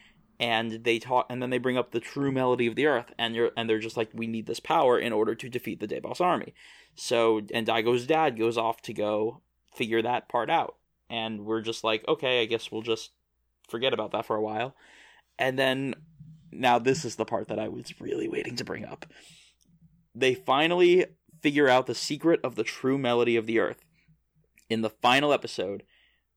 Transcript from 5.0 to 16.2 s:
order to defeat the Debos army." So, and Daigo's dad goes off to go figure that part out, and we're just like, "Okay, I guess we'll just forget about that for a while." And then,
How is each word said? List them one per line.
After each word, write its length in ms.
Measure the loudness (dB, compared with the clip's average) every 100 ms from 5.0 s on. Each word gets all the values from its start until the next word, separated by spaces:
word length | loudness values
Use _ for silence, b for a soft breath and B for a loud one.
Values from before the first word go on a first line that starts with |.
| 2
order 200 | 0 0
to 140 | -2 -6
defeat 300 | -8 -8 -8
the 80 | -8
Debos 320 | -8 -8 -2
army." 340 | 0 0 -4 -16 B B B -14
So, 440 | -2 2 4 2 0
and 120 | -4 0
Daigo's 400 | 0 2 0 2
dad 320 | 2 2 2
goes 200 | 0 0
off 240 | -2 -4
to 100 | -8
go 480 | -4 -2 0 -2 -6 _ _ _
figure 280 | -8 -2 0
that 260 | 0 -2 -2
part 220 | -4 0
out, 260 | 0 0 -8 _ _ _
and 360 | -6 -6 -6 -2
we're 160 | -2
just 240 | -2 -4 0
like, 200 | -2 0
"Okay, 360 | 0 2 0
I 40 | 2
guess 240 | -2 -4
we'll 120 | -8
just 300 | -4 -4 -4 _ _ _ _ _ _
forget 240 | -2 -2
about 180 | 0 -2
that 140 | -4 -2
for 100 | -2
a 60 |
while." 340 | -2 -4 -6 -8 B B B B B -4
And 200 | -2 0
then, 380 | 0 0 -4 -6 -12 -20